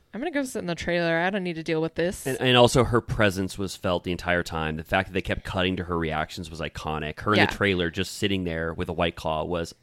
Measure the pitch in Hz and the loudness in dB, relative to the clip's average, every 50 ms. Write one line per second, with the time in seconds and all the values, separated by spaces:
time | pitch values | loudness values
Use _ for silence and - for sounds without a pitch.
0 | _ _ - 202 262 349 302 294 277 254 - 214 190 175 170 165 - - 170 175 | _ _ -10 -8 -6 -4 -2 -2 -4 -4 -4 -6 -6 -4 -6 -4 -2 0 0 2
1 | 175 170 165 165 170 185 202 208 180 180 170 160 165 170 165 160 160 160 - - | 2 2 2 2 2 0 0 -2 -2 -4 -4 -4 -4 -2 0 0 0 0 0 0
2 | 165 175 208 - - 135 131 - 123 127 123 123 123 120 - 139 117 - 120 120 | -2 -2 -2 -4 -4 -4 -2 2 4 6 8 8 8 8 8 6 4 4 4 2
3 | - - - 117 110 104 87 95 98 92 - - 98 92 - - - 98 90 87 | 2 0 2 2 4 4 4 2 -2 -4 -4 -4 -6 -6 -6 -4 -2 0 0 0
4 | - 92 87 82 - 90 87 87 85 - - 82 78 78 78 78 80 - - 95 | 0 -2 -4 -2 0 0 2 2 0 0 -2 -2 -2 -2 -2 -4 -4 0 0 0
5 | 95 92 92 95 - - 104 - - - - 98 90 92 92 90 90 82 87 85 | 0 0 -2 -4 -2 -2 -4 -4 -6 -4 -2 0 0 0 0 -2 -2 -2 -2 -2
6 | 82 78 78 78 78 - - - 90 80 82 76 78 73 - - - 80 78 76 | 0 0 -2 -2 -4 -4 -6 -10 -12 -10 -8 -8 -8 -8 -8 -8 -6 -6 -4 -4
7 | 78 76 76 - - 107 104 104 160 - - - 104 101 95 90 87 85 82 95 | -4 -6 -8 -4 0 2 4 4 4 2 2 2 2 2 2 2 0 0 -2 -2
8 | 92 - - - - 101 98 95 92 87 82 80 82 82 82 - 92 87 85 78 | -4 -4 -4 -4 -2 0 0 0 -2 -2 -2 -2 -2 -4 -4 -4 -4 -4 -2 0
9 | 87 85 87 - - 82 78 78 80 82 87 85 85 85 - - | 0 -2 -2 -2 -4 -2 -2 -2 -2 -2 -2 -4 -4 -6 -8 -14